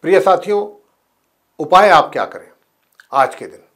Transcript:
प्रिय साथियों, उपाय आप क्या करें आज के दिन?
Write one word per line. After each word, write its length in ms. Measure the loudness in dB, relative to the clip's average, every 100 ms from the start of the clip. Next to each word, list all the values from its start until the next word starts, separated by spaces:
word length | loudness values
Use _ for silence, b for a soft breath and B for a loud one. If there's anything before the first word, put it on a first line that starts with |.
प्रिय 160 | 0 0
साथियों, 460 | 2 0 -2 -6 -6 -14 _ _ _ _ _ _ _ _
उपाय 300 | 0 2 6
आप 200 | 4 2
क्या 120 | -6 -10
करें 220 | -10 -20 _ _ _ _ _ _
आज 220 | -2 -2 -4
के 100 | -18
दिन? 120 | -20 _